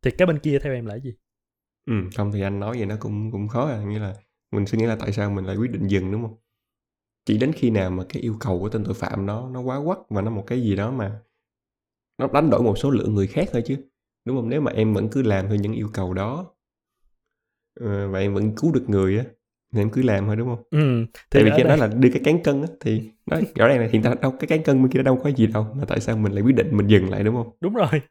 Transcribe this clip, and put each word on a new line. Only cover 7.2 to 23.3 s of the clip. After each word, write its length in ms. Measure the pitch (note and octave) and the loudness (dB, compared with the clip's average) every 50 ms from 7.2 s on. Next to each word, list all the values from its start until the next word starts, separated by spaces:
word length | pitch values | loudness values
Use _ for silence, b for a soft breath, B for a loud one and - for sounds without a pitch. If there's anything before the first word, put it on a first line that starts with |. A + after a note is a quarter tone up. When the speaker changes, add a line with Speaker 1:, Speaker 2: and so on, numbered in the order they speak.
| _ | _
Speaker 2:
Chỉ 120 | - G#2+ G#2+ | 0 0 2
đến 140 | B2 C#3 D#3 | 2 0 0
khi 180 | - - B2 | 0 0 2
nào 200 | A2 G#2 F#2+ F#2 | 2 2 0 0
mà 140 | F#2 F#2 F2+ - | -2 -6 -8 -8
cái 140 | - - - | -10 -8 -6
yêu 140 | A2+ G#2+ G#2 | -6 -6 -4
cầu 180 | - A2 F#2 F2+ | -4 -2 -2 -2
của 80 | F#2 G#2+ | -2 -4
tên 160 | A2 A2 G#2 | -4 -4 -4
tội 100 | - G2 | -4 -6
phạm 320 | G#2 - - - - G2 | -6 -6 -6 -4 -4 -4
nó, 220 | G2 G#2 A2 B2 C3 | -4 -4 -6 -8 -8
nó 100 | B2+ B2+ | -10 -8
quá 200 | B2 B2+ B2+ C#3 C#3+ | -6 -6 -6 -4 -4
quắt 140 | D#3+ F#3+ F#3+ - _ | -4 -4 -6 -6 _
và 140 | - G2+ F#2+ | -4 -2 -2
nó 80 | A2 | -2
một 140 | A2+ G#2 G2 | -4 -6 -6
cái 140 | - A#2 B2+ B2 | -4 -4 -2 0
gì 140 | A2 G2 | 0 0
đó 140 | F#2 G2+ A2+ | 0 -2 -4
mà 300 | C3 C3 A2 G2 G#2+ G#2+ - _ _ _ _ _ _ _ _ _ _ _ _ _ _ _ _ _ _ _ | -4 -4 -6 -6 -8 -10 -14 _ _ _ _ _ _ _ _ _ _ _ _ _ _ _ _ _ _ _
nó 100 | C3 C#3 C3 | -6 -2 0
đánh 180 | C#3+ D#3 D#3+ | 2 2 4
đổi 120 | G#2+ G2 B2 | 2 4 4
một 160 | A2+ G2 - | 2 2 2
số 120 | - C#3 | 0 0
lượng 240 | C#3+ A2 - - G#2+ | 0 2 0 0 0
người 120 | G2+ G2 | 0 0
khác 220 | G2 - D3 E3+ G3+ - | 0 0 -2 -2 -2 -2
thôi 100 | B2+ A2+ | -4 -4
chứ, 100 | - C3+ C#3 - _ _ _ _ _ _ _ _ | -2 -6 -6 -8 _ _ _ _ _ _ _ _
đúng 120 | A#2 B2+ | -6 -4
không? 120 | C3+ A#2 A2+ | -4 -2 -2
Nếu 120 | B2 D3+ | -2 -2
mà 120 | D3 B2+ - | -2 -2 0
em 220 | - A2 A2 G#2+ | 0 0 2 2
vẫn 140 | G2 G2+ A2 A2 | 0 0 -2 -2
cứ 100 | C3+ C3 | 0 0
làm 260 | A2+ G2+ F#2+ F#2+ G2 | 2 2 0 0 0
theo 80 | G#2+ | -2
những 160 | G#2 G2+ G2+ A2 | -2 -2 -2 -4
yêu 160 | A#2 A2 G#2 G#2+ | -6 -6 -6 -6
cầu 200 | G2 F#2+ F2+ F#2 | -6 -6 -4 -4
đó, 320 | F#2 G2 G#2+ C3 D#3 F#3 E3+ _ _ _ _ _ _ _ _ _ _ _ _ _ _ _ _ _ _ _ _ _ _ _ _ _ - | -4 -4 -4 -6 -8 -10 -14 _ _ _ _ _ _ _ _ _ _ _ _ _ _ _ _ _ _ _ _ _ _ _ _ _ -10
ờ, 280 | A#2+ A2 G2+ G2+ G2+ G2 | -6 -4 -2 -2 -2 -2
và 100 | F#2+ F#2+ | -2 -2
em 160 | G2 G2+ G2 | -2 0 0
vẫn 180 | G2+ G#2 A2 G#2+ | 0 0 -2 -2
cứu 160 | - - E3 D#3 | 0 0 0 2
được 120 | C3+ - - | 0 0 2
người 300 | G#2 G2 F#2+ F#2+ F#2+ G#2+ | 2 2 2 2 2 0
á, 60 | B2+ - - _ _ _ _ _ _ _ - | -2 -4 -10 _ _ _ _ _ _ _ -2
thì 60 | A2+ | 0
em 100 | G2+ A2 | 0 0
cứ 120 | A2 B2+ C3 | 0 0 2
làm 240 | B2 G#2+ G2 G2 | 2 2 2 0
thôi, 100 | G#2 G#2+ | 0 0
đúng 120 | G#2+ A#2 A#2+ | -2 -2 -4
không? 160 | A#2+ A2+ - _ | -4 -6 -8 _
Speaker 1:
Ừ, 340 | - D3+ D3+ C#3 B2+ A#2 A2+ A2+ B | 0 2 4 4 2 2 0 -4 B
thì 60 | B B B | B B B
Speaker 2:
Tại 120 | - - G#2+ | 6 6 6
vì 60 | A2 | 8
Speaker 1:
ở 40 | - | 6
Speaker 2:
cái 80 | - B2+ | 6 6
đó 40 | - | 6
Speaker 1:
đây 100 | - D#3 | 6 4
Speaker 2:
là 80 | B2+ | 4
đưa 220 | G#2+ G#2+ A#2+ C3 B2+ B2+ | 2 2 4 4 4 4
cái 100 | C#3+ - | 4 0
cán 180 | D3+ D#3 E3+ E3 | 2 2 2 2
cân 200 | D#3 C#3+ C#3 D3 | 0 0 0 -2
á, 60 | E3 E3 - | -6 -8 -6
thì 300 | - B2+ A2 A2 A2+ - _ _ _ | -4 -2 -2 -2 -4 -8 _ _ _
nó 100 | - | -4